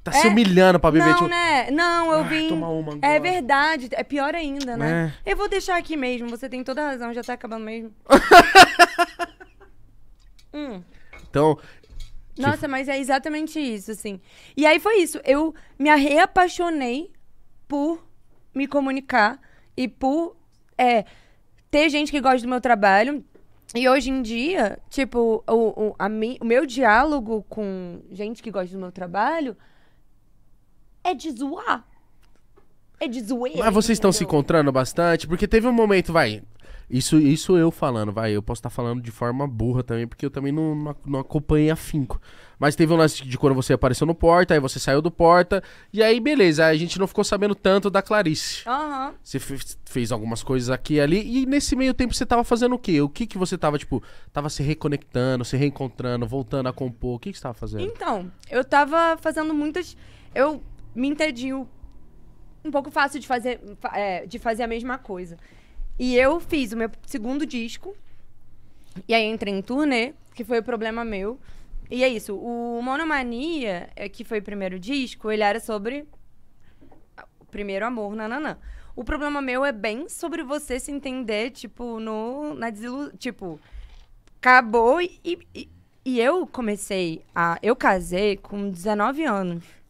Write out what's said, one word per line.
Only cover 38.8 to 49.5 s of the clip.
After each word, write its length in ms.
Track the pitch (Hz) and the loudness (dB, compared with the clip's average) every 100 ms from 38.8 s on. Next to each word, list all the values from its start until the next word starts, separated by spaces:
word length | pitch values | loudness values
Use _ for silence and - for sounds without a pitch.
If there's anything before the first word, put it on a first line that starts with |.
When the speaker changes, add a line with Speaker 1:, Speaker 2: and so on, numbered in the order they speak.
| 120 120 | -4 -4
Speaker 1:
de 100 | 120 | -8
forma 360 | - 120 127 143 | -6 -4 -2 -4
burra 360 | 113 120 123 | -2 0 0
também, 220 | 123 117 117 | -2 -4 -6
porque 180 | - 139 | -6 -6
eu 40 | |
também 200 | 139 139 | -4 -4
não, 220 | 151 156 151 | -2 -2 -2
não, 200 | 147 147 139 | -6 -10 -6
não 140 | 135 | -6
acompanhei 500 | 135 151 147 151 151 | -2 -4 2 4 4
afinco. 500 | 160 - 156 127 - - - - - | 0 -2 -4 -2 -6 -8 -20 -20 -2
Mas 180 | 143 147 | 0 4
teve 160 | 160 | 4
um 60 | 165 | 6
lance 260 | 156 - | 4 2
de 140 | 135 123 | -8 2
quando 160 | 147 | 2
você 180 | 131 - | 2 2
apareceu 340 | 131 135 123 160 | 2 2 2 0
no 80 | 165 | 2
Porta, 380 | 165 170 180 | 4 6 6
aí 60 | 156 | 4
você 200 | 131 131 | 2 -4
saiu 220 | - 139 | 0 0
do 80 | 165 | 0
Porta, 540 | - 170 175 175 196 - - - | 4 6 8 6 -2 -4 -20 -8
e 100 | 202 | 2
aí 160 | 220 233 | 4 4
beleza, 460 | 240 294 185 151 160 | 2 6 6 6 4
a 100 | 156 | 4
gente 240 | 170 175 | 0 -2
não 80 | 190 | -2
ficou 160 | - | 0
sabendo 320 | 202 202 208 196 | 0 0 0 2
tanto 340 | 190 196 196 | 4 4 4
da 100 | 190 | 0
Clarice. 640 | - 214 175 151 - - - | 2 0 2 -2 -6 -8 -6
Speaker 2:
Aham. 460 | 262 302 269 269 - | -4 -4 -6 -8 -12
Speaker 1:
Você 160 | - - | -12 -10
fe-, 380 | - | -8